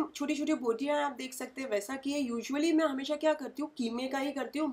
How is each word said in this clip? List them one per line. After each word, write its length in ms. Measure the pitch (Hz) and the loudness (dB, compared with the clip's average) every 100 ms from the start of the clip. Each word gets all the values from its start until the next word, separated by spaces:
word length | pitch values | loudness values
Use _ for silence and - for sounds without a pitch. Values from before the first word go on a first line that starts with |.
| 302 | 0
छोटी 200 | - 285 | -2 -2
छोटी 200 | 285 294 | 0 0
बोटियाँ 480 | 294 240 220 285 294 | 2 2 0 2 2
आप 100 | 285 | 0
देख 220 | 269 254 | -2 -8
सकते 280 | - 247 262 | -8 -8 -6
हैं 80 | 254 | -2
वैसा 260 | 208 208 269 | 0 0 -4
किए। 260 | 277 294 247 | -2 0 0
Usually 460 | 233 220 285 330 | -2 -2 2 4
मैं 100 | 311 | 6
हमेशा 320 | 311 269 277 294 | 4 2 -2 2
क्या 180 | 311 | 2
करती 280 | 302 247 - | 2 -2 -6
हूँ, 80 | 302 - | -6 -2
कीमे 300 | 226 233 262 | -2 -2 -2
का 100 | 277 | 0
ही 140 | 285 | -2
करती 260 | 277 233 294 | -2 -4 0
हूँ, 100 | 302 | -2